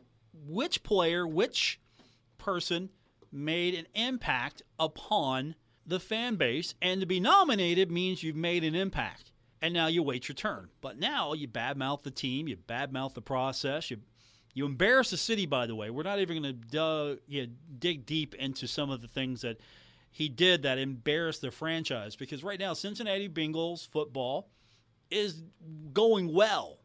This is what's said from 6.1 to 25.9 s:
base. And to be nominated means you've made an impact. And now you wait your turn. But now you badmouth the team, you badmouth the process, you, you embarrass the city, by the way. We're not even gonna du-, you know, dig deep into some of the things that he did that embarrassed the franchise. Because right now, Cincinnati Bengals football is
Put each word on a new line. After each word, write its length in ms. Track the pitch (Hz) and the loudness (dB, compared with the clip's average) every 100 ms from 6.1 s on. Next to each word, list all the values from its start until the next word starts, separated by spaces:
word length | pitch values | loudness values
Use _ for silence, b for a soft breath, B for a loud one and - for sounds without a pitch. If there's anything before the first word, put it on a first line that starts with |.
| 220 240 | -4 -2
base. 400 | 208 135 127 170 - | 2 2 2 -2 -2
And 180 | 180 185 | 0 0
to 60 | 180 | 0
be 140 | 185 | 2
nominated 680 | 196 381 359 214 175 170 185 | 6 8 8 4 4 4 4
means 340 | 170 185 185 | 2 0 0
you've 120 | 160 | -2
made 300 | 151 170 175 | -2 0 2
an 100 | 160 | 2
impact. 560 | 160 196 - 110 - - _ _ _ | 2 0 0 -4 -6 -18 _ _ _
And 120 | 160 | -2
now 140 | 170 160 | 2 2
you 160 | 165 | 4
wait 260 | 143 127 - | 2 0 -4
your 60 | |
turn. 360 | 139 214 135 90 _ | -6 -4 -4 -10 _
But 180 | 139 113 | -12 -6
now 360 | 202 285 165 | -4 -2 -2
you 120 | 156 135 | -2 -4
badmouth 560 | 117 117 139 131 143 | -4 -2 -2 -2 -2
the 80 | 143 | -6
team, 380 | 131 135 131 160 | -6 -2 -2 -4
you 80 | 98 | -6
badmouth 580 | - 117 139 131 135 | -6 -6 -4 -4 -6
the 80 | 127 | -6
process, 720 | 110 131 131 131 135 143 160 | -4 -2 0 -2 -2 -4 -4
you, 60 | 117 107 _ b b b | -10 -12 _ b b b
you 120 | - 143 | -4 -2
embarrass 440 | 131 196 262 247 | 2 6 6 4
the 60 | 170 | 0
city, 300 | - 220 175 | 0 0 2
by 200 | 135 117 | 0 0
the 100 | 113 | -2
way. 120 | 107 | -6
We're 140 | 120 | -4
not 160 | 165 202 | -2 -2
even 180 | 185 160 | 0 -2
gonna 160 | 147 | -4
du-, 680 | 127 113 147 160 156 147 139 - | -8 -6 0 2 0 -2 -6 -6
you 180 | 143 123 | -6 -6
know, 60 | 120 160 135 | -8 -16 -4
dig 260 | 165 160 | -2 -2
deep 300 | 120 160 151 | -2 -2 -2
into 320 | - 135 135 123 | -4 -6 -4 -6
some 240 | - 143 | -4 -2
of 120 | 131 | -4
the 60 | 117 | -6
things 340 | - 131 123 | -4 -4 -2
that 160 | 123 113 b b b b b | -6 -8 b b b b b
he 180 | - 156 | -4 -4
did 340 | 117 180 175 | 4 4 6
that 140 | 139 131 | 4 0
embarrassed 640 | 135 131 113 151 165 147 | -2 -4 0 0 0 -2
the 100 | 135 | -6
franchise. 640 | - 160 165 160 127 104 - | -6 -4 -2 -2 -4 -6 -10
Because 260 | 131 143 | -10 -8
right 160 | 165 196 | -6 -4
now, 140 | 190 | -4
Cincinnati 560 | 160 202 214 226 196 202 | -4 -6 -6 -2 -2 -2
Bengals 600 | 160 156 160 165 170 - | -2 -2 0 -2 -4 -4
football 600 | 156 147 127 123 143 202 b b b b _ - | -2 -2 -2 -2 -2 -6 b b b b _ -6
is 340 | 185 208 160 165 - 160 156 156 | -2 -2 -4 -14 -18 -16 -14 -4